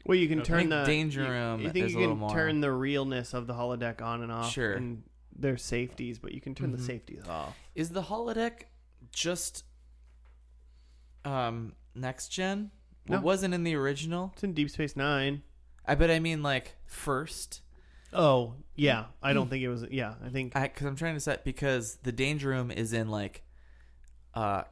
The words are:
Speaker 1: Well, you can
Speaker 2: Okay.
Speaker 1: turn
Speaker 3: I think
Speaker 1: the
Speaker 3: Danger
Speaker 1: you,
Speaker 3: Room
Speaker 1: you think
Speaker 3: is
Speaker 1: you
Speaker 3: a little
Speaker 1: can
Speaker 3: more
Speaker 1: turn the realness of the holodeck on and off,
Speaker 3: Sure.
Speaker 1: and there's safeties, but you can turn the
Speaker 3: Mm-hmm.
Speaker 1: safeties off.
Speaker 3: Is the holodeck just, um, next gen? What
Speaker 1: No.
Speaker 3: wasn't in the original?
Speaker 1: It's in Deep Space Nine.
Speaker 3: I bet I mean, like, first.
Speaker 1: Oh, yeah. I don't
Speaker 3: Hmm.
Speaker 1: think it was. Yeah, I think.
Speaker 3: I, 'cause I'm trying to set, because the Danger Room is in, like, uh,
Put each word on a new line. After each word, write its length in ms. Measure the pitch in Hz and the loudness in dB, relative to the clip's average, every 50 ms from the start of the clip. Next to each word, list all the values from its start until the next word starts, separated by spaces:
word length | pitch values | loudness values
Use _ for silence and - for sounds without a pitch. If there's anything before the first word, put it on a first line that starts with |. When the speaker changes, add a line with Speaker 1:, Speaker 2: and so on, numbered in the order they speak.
| - | 2
Speaker 1:
Well, 100 | - 185 | 4 4
you 120 | 185 175 151 | 6 6 4
can 120 | 160 156 | 2 2
Speaker 2:
Okay. 80 | - - | 2 4
Speaker 1:
turn 80 | 165 170 | 4 4
Speaker 3:
I 20 | |
think 100 | 175 160 | 4 4
Speaker 1:
the 140 | 156 147 139 | 4 4 4
Speaker 3:
Danger 380 | 139 151 156 156 156 139 135 135 | 4 4 4 2 0 0 0 0
Speaker 1:
you, 40 | 131 | 0
Speaker 3:
Room 300 | 123 120 120 117 113 113 | 0 0 0 0 -2 -2
Speaker 1:
you 100 | 110 165 | -2 0
think 160 | 165 185 190 | 2 2 2
Speaker 3:
is 60 | - | 2
Speaker 1:
you 60 | 170 - | 4 4
Speaker 3:
a 20 | |
little 140 | 185 165 151 | 4 4 2
Speaker 1:
can 60 | 143 | 2
Speaker 3:
more 100 | - - | 0 0
Speaker 1:
turn 280 | - 165 160 156 156 151 | 2 2 2 4 2 2
the 120 | 147 139 | 2 2
realness 640 | 131 127 135 139 143 139 135 135 131 123 123 - - | 2 2 2 2 2 2 0 0 -2 -2 -4 -4 -6
of 120 | 123 117 | -6 -4
the 80 | 120 120 | -4 -4
holodeck 460 | 120 120 123 123 120 120 117 113 - | -2 -2 -2 -2 -2 -2 -4 -4 -4
on 200 | 113 117 117 117 | -4 -4 -4 -4
and 80 | 117 117 | -4 -4
off, 200 | 113 117 117 117 | -4 -2 -2 -2
Speaker 3:
Sure. 200 | 113 135 120 107 98 | 0 0 0 0 0
Speaker 1:
and 280 | 95 127 120 117 113 - - - - - - - | 0 -2 -4 -6 -8 -12 -16 -20 -20 -20 -18 -6
there's 280 | 135 135 139 127 120 | -2 0 0 0 0
safeties, 560 | - - 123 120 123 123 - - 123 120 113 113 | -2 -2 0 0 0 -2 -6 -8 -8 -8 -8 -10
but 140 | - - | -10 -10
you 80 | - 131 | -10 -10
can 140 | - 135 135 | -8 -8 -6
turn 180 | - 135 127 | -4 -2 -2
the 60 | 120 127 | -2 -2
Speaker 3:
Mm-hmm. 80 | 123 | -4
Speaker 1:
safeties 420 | 120 120 113 - - - - - 85 | -6 -6 -8 -10 -12 -14 -12 -8 -6
off. 280 | 82 80 71 - - - - - - | -6 -6 -6 -6 -10 -14 -18 -10 -6
Speaker 3:
Is 160 | - 160 165 | -6 -4 -4
the 120 | 170 190 | -4 -4
holodeck 600 | 165 170 208 226 233 240 220 226 233 233 226 - - - - - - - - - 127 - | -4 -4 -4 -4 -4 -2 -2 0 -2 -2 -4 -8 -16 -20 -20 -20 -20 -20 -20 -20 -20 -10
just, 520 | - - - 165 180 175 - - - - - - - - - - - - - - - - - - - - - - - - - - - - - - - - - - - - - | -6 -2 -2 0 0 -2 -4 -6 -6 -10 -14 -16 -20 -20 -20 -20 -20 -20 -20 -20 -20 -20 -20 -20 -20 -20 -20 -20 -20 -20 -20 -20 -20 -20 -20 -20 -20 -20 -20 -20 -16 -10 -6
um, 500 | 143 139 131 123 117 117 117 113 107 - - - - - | -2 0 0 0 0 -2 -4 -6 -10 -12 -16 -20 -16 -10
next 340 | 120 127 127 127 - - - | -6 -6 -6 -6 -6 -8 -6
gen? 420 | - 185 185 190 196 202 214 202 - - - - - - - | -2 -2 0 0 0 -2 -4 -8 -10 -18 -20 -20 -20 -12 -4
What 100 | - 185 196 | -2 0 2
Speaker 1:
No. 40 | |
Speaker 3:
wasn't 320 | 165 175 196 190 190 185 180 | 4 4 4 4 2 2 2
in 100 | 175 170 | 2 2
the 100 | 170 156 | 2 2
original? 560 | 143 135 139 143 139 160 160 170 175 185 190 - | 2 2 2 0 0 -2 -2 -2 -2 -4 -6 -6
Speaker 1:
It's 100 | - - | -4 -4
in 100 | 196 170 | -2 0
Deep 160 | 156 147 143 | 0 0 0
Space 260 | - - 156 143 - | 0 -2 -4 -2 -2
Nine. 460 | 139 139 147 147 135 135 139 143 143 - - - - - - - - - | 0 2 2 4 4 2 2 0 -2 -6 -12 -20 -20 -20 -20 -20 -4 0
Speaker 3:
I 100 | - 147 | 2 4
bet 160 | 147 165 165 | 6 6 6
I 80 | 165 160 | 6 4
mean, 240 | 160 165 160 151 | 4 2 0 0
like, 340 | 147 143 135 127 - - - - - | 0 0 0 0 -2 -6 -12 -16 -14
first. 800 | - - - - 147 139 131 156 - - - - - - - - - - - - - - - - - | -12 -10 -4 -2 0 0 0 0 -4 -6 -8 -10 -10 -12 -14 -16 -18 -20 -20 -20 -20 -20 -20 -14 -4
Speaker 1:
Oh, 420 | - 185 165 147 131 123 120 113 123 139 - - - | 2 4 6 8 6 6 4 0 -4 -12 -14 -10 -2
yeah. 320 | 147 143 139 123 113 113 - - - | 2 4 4 4 2 0 -6 -8 -2
I 100 | 135 139 | 2 4
don't 140 | 139 - 127 | 4 4 2
Speaker 3:
Hmm. 40 | 123 | 2
Speaker 1:
think 120 | 135 135 127 | 0 -2 -2
it 40 | 123 | -2
was. 160 | 123 117 117 | -2 -4 -4
Yeah, 320 | - 135 131 120 107 113 120 | -4 -4 -4 -4 -4 -6 -8
I 60 | 110 127 | -8 -4
think. 260 | 127 131 131 123 - | -4 -4 -2 0 0
Speaker 3:
I, 140 | 139 135 135 | 0 0 0
'cause 180 | - - 143 | -2 -4 -4
I'm 100 | 139 135 | -4 -2
trying 180 | 135 160 165 160 | -2 -2 -2 -2
to 60 | 143 | -2
set, 240 | - 151 135 - - | 0 0 0 0 -2
because 520 | 135 131 - 147 139 131 123 113 110 - - | -4 -2 0 2 2 2 2 0 -4 -8 -6
the 100 | - 127 | -6 -4
Danger 360 | 117 117 131 143 151 147 139 135 | 0 0 2 2 0 0 0 0
Room 200 | 131 131 123 120 | 0 0 -2 -2
is 220 | - - 113 110 | -2 -2 -2 0
in, 160 | 117 113 110 110 | 0 0 0 0
like, 340 | 107 104 101 107 - - - - - - - - - - - - - - - - - - - - - | -2 -2 -4 -4 -8 -12 -18 -20 -20 -20 -20 -20 -20 -20 -20 -20 -20 -20 -20 -20 -20 -20 -18 -10 -4
uh, 280 | 117 110 101 101 92 - - | -2 0 0 0 0 -2 -6